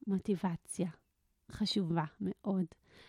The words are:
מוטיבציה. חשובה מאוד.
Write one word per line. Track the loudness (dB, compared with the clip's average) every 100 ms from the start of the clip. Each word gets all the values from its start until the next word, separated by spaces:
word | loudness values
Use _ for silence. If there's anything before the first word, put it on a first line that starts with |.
| -2
מוטיבציה. | 0 2 2 2 -2 -6 -4 -4 -4 _ _ _ _ -18
חשובה | -4 0 2 2 2 0 -2
מאוד. | -4 -2 0 0 0 -4 _ -20